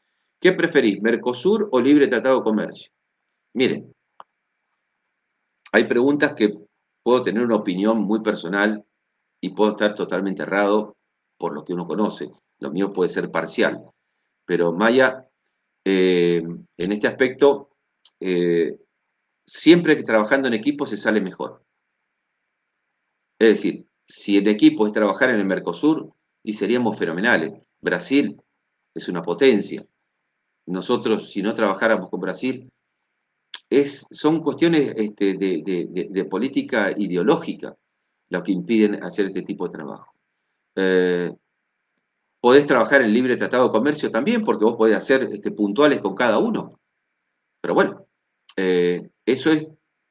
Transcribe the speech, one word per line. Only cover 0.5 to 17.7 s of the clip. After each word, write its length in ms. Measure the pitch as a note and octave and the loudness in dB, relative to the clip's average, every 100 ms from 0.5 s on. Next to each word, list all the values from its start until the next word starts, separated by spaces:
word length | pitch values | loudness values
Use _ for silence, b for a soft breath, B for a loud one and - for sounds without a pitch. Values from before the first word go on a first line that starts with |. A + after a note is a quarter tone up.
preferís, 460 | F3 E3+ D3 A#2 F#2+ | 2 2 4 2 2
Mercosur 680 | A2 A2+ A#2+ B2 F#3 G#3+ - | 0 0 -2 -2 0 0 0
o 80 | B2+ | 2
libre 280 | B2 D3 C#3 | 4 4 4
tratado 300 | A#2+ B2+ B2+ | 2 2 2
de 60 | |
comercio? 480 | G#2+ G#2+ E2+ - - _ _ _ _ _ _ | 0 -2 -4 -10 -20 _ _ _ _ _ _
Miren, 400 | A#2 A#2 D2 - _ _ - - _ _ _ _ _ _ _ _ _ _ _ _ _ - | -2 -2 -2 -8 _ _ -20 -20 _ _ _ _ _ _ _ _ _ _ _ _ _ -2
hay 120 | A2+ | 0
preguntas 500 | B2 A#2+ C3+ D3 D3 - | 2 2 2 2 -2 0
que 180 | G#2+ - - _ _ _ | -2 -2 -16 _ _ _
puedo 180 | A#2 B2 | 0 0
tener 220 | G2 G#2 | 0 -2
una 140 | A#2+ G#2+ | 0 0
opinión 420 | G2 F2+ G#2+ A2+ | -2 0 0 0
muy 220 | F#2+ A2 | 0 -2
personal 640 | A2 G2 E2+ G2+ G#2+ G#2+ - _ _ _ _ _ | -2 -4 -4 -2 -2 -2 -10 _ _ _ _ _
y 100 | F#2 | -10
puedo 200 | F#2 G#2+ | 0 0
estar 220 | G#2 G#2 | 2 -2
totalmente 500 | G2+ F2+ F#2 G2 F#2+ | -2 -6 -4 -4 -6
errado 520 | D#2+ G2 G2+ G#2+ G#2 - _ _ _ _ | -4 0 2 0 -2 -12 _ _ _ _
por 160 | E2 | -10
lo 100 | D2 | -8
que 100 | D2 | -8
uno 120 | F2+ E2+ | -8 -6
conoce. 440 | E2+ G2+ - D2 - _ _ | -4 -4 -4 -14 -16 _ _
Lo 120 | - | -8
mío 200 | F#2 G2 | -4 -4
puede 180 | F#2+ F2 | 0 -2
ser 200 | F2+ F2 | -2 -4
parcial. 540 | E2+ D#2+ - F2 - - _ _ _ _ _ - | -6 -4 0 0 -2 -12 _ _ _ _ _ -4
Pero, 280 | F2 E2+ | 0 0
Maya, 540 | E2 A2 B2+ C3 - - _ _ _ _ _ F#2+ | 2 4 4 2 0 -12 _ _ _ _ _ 0
eh, 560 | F#2+ F#2 F2+ F2 E2+ E2+ E2+ - - | 2 4 4 2 0 -2 -10 -16 -6
en 140 | F2 | -4
este 160 | G#2 B2 | -2 -2
aspecto, 640 | - B2+ - C#3+ C#3+ - | 0 -2 4 4 4 -6